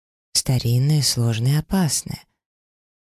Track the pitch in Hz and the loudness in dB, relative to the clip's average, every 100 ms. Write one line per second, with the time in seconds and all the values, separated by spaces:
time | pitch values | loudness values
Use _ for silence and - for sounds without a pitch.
0 | _ _ _ - - 127 120 123 139 151 | _ _ _ -4 0 0 2 2 2 2
1 | 131 - 117 110 123 147 - 208 156 - | 0 0 -2 0 0 0 0 0 0 -2
2 | - - - _ _ _ _ _ _ _ | -6 -12 -14 _ _ _ _ _ _ _
3 | _ | _